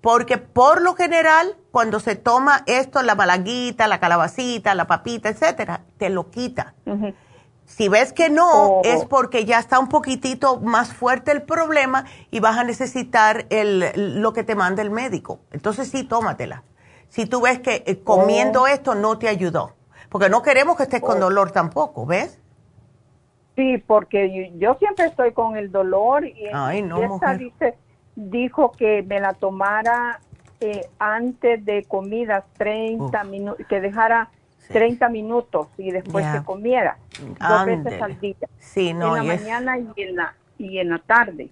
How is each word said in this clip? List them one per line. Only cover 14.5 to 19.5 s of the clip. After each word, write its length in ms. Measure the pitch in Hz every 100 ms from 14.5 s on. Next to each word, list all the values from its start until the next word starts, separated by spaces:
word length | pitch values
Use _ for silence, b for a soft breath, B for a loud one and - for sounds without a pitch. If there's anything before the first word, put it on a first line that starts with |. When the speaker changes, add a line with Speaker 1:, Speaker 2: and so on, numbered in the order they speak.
| 208
Speaker 1:
manda 260 | 180 190
el 80 | 214
médico. 480 | 214 262 180 - - _
Entonces 380 | 156 202 214 269
sí, 140 | 269
tómatela. 600 | 262 226 214 - 208 - _ _ b b b
Si 180 | - 220
tú 140 | 247
ves 180 | 240 247
que, 240 | 247 220 -
eh, 160 | 190
comiendo 600 | - 196 196 208 254 254
Speaker 2:
Oh. 40 | 262
Speaker 1:
esto 280 | 277 277 208
no 220 | 214 220
te 100 | 220
ayudó, 460 | 202 180